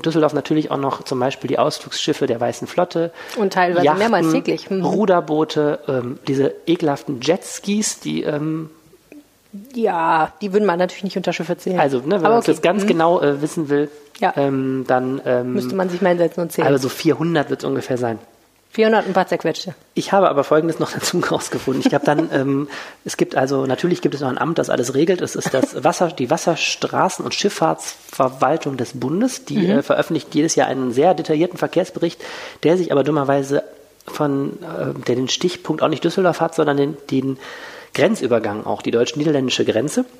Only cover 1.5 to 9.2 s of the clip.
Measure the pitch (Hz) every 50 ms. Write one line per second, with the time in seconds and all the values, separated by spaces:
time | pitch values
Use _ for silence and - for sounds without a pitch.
1.5 | 139 - 127 151 - - - 117 - - - 160 147 - 143 123 117 117 123 120
2.5 | - - 123 - - 175 180 175 - 165 165 165 - - - - - 254 202 190
3.5 | - 190 180 175 175 175 143 143 156 190 214 233 220 180 170 160 160 180 - -
4.5 | 160 - - - 196 190 175 180 185 190 214 190 180 175 160 160 151 156 156 156
5.5 | - 151 151 147 156 - - - 135 127 120 123 135 - - 135 135 139 135 -
6.5 | - - - 165 165 165 170 143 139 - - - 135 117 123 151 180 202 - -
7.5 | - - - 202 208 214 202 - - - - 151 156 160 156 160 151 147 151 160
8.5 | 156 160 160 156 - - _ _ _ _ _ - - 294